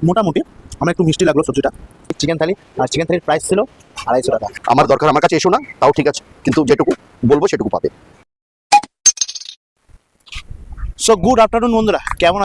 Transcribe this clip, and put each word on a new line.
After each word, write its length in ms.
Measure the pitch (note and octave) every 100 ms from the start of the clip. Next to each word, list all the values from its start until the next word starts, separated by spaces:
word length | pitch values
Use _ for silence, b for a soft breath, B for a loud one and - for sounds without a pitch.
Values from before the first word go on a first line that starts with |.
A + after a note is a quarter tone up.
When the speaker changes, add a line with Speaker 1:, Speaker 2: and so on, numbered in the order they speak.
| E3
Speaker 1:
মোটামুটি 340 | F3+ F#3+ - - - - -
আমার 100 | E3+
একটু 100 | E3+ E3
মিষ্টি 160 | - E3+
লাগলো 120 | D3 E3+
সবজিটা, 220 | C#3 C3 - - - - -
চিকেন 180 | C#3+ D#3+
থালি, 120 | D#3+ G3+ - -
আর 60 | B2+
চিকেন 140 | - E3+
থালির 160 | F3 -
প্রাইস 160 | D#3 -
ছিল 100 | F#3+ A3+ _ _ - -
আড়াইশো 240 | B2+ - A2+
টাকা। 120 | G#2 - -
Speaker 2:
আমার 120 | B2 -
দরকার, 160 | C3 D3+
আমার 100 | C#3+ D3
কাছে 100 | E3
এসো 100 | F#3 A3
না, 40 | C4+ -
তাও 120 | C3+ C#3+
ঠিক 100 | D3
আছে, 100 | - - -
কিন্তু 160 | - D#3 C#3+
যেটুকু 220 | A2+ G3 C#4+ _ - A#2+
বলবো 160 | C#3+ G3
সেটুকু 200 | C#3+ G#2+ F2
পাবে। 140 | - - _ _ _ _ _ _ - G#5 - _ - - - - - - _ _ _ - _ _ - - - - - - - - -
Speaker 1:
So, 80 | G#3+ F#3+
good 140 | A#3+
afternoon 300 | G#3+ A3+ A#3+ A3+
বন্ধুরা, 240 | A3 D#3 - -
কেমন 200 | E3+ G3